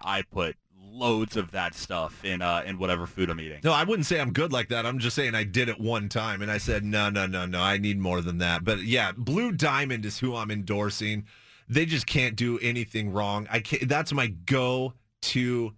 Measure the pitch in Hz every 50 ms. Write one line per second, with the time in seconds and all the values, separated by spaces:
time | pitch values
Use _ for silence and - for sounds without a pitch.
0 | - 92 98 98 95 - - 98 85 80 - _ _ _ 92 95 95 101 110 127
1 | 123 120 110 110 110 107 - 110 92 85 98 95 87 85 - - - - 92 85
2 | 80 78 - - - 95 92 90 90 87 85 85 - 95 95 90 95 90 90 85
3 | 87 - - 95 92 85 82 82 80 78 76 73 73 160 156 147 170 196 226 185
4 | 143 - 175 151 139 123 - - 160 165 131 123 117 - 120 117 113 120 123 127
5 | 113 120 - 151 139 120 113 110 107 101 92 127 123 117 110 - 107 113 117 110
6 | 104 101 - 117 110 110 101 95 104 107 104 104 - - 110 104 104 104 107 104
7 | 104 104 101 101 95 95 95 90 90 90 90 87 92 98 101 98 101 104 101 98
8 | 95 90 90 90 82 87 85 85 87 85 85 82 90 113 107 98 95 113 123 123
9 | 104 95 95 123 117 127 151 214 240 240 180 - 156 143 135 135 143 135 123 113
10 | 107 104 - - 131 127 120 113 107 104 107 104 95 87 104 101 104 104 - -
11 | 107 107 107 104 104 - - - - - - - - - 117 151 170 160 165 127
12 | - - - 139 127 120 110 110 120 120 117 107 120 120 120 120 110 - - 110
13 | 107 101 92 104 104 101 101 104 104 101 110 120 107 - 135 - 135 123 143 151
14 | 160 - 143 139 123 113 92 82 87 - 135 131 127 127 127 131 131 131 - -
15 | _ _ _ _ - - - 127 123 123 123 120 117 107 104